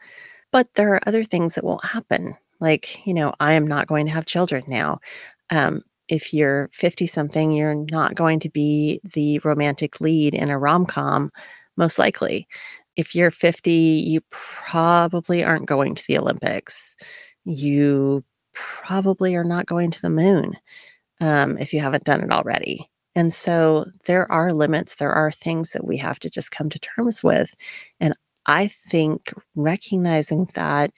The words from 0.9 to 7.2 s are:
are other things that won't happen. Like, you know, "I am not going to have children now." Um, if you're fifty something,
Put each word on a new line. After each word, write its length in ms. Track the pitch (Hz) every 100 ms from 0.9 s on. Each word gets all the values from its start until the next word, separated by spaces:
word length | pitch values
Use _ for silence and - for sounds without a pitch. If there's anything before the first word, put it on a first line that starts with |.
are 80 | 196 -
other 180 | 220
things 300 | 220 175 170
that 100 | -
won't 200 | - -
happen. 520 | - 226 - - - - _ -
Like, 480 | 160 156 - - 202
you 60 |
know, 220 | 170 147 -
"I 140 | 147
am 140 | 160 151
not 200 | 147 -
going 200 | 151 151
to 60 |
have 120 | 160
children 400 | 160 175 180 135 139
now." 340 | 120 76 - - - - _ -
Um, 320 | 160 139 - - _ -
if 240 | 160 -
you're 380 | 151 143 139 139
fifty 340 | - 175 - 170
something, 460 | -